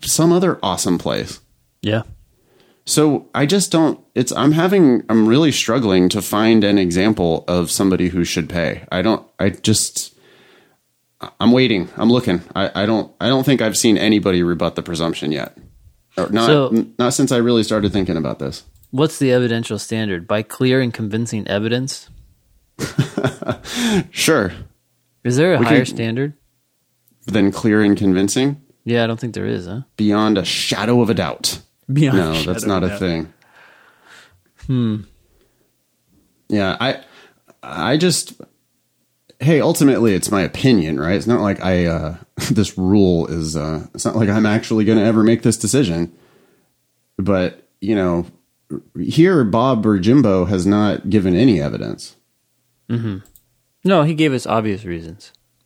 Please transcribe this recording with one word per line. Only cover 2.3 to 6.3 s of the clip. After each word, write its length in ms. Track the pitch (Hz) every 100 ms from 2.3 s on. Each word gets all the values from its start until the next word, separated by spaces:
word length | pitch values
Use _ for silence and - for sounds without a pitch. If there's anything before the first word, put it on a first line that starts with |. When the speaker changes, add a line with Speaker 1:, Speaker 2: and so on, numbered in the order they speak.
| _ _ _ _ _
Speaker 1:
So 440 | - - 151 135 -
I 120 | - 143
just 260 | 196 180
don't, 260 | 165 156 - _
it's, 160 | - 123
I'm 220 | - 135
having, 500 | 156 165 196 151 120 -
I'm 180 | 113 110
really 240 | 123 160
struggling 580 | - - 117 113 95 90
to 120 | 101
find 400 | 92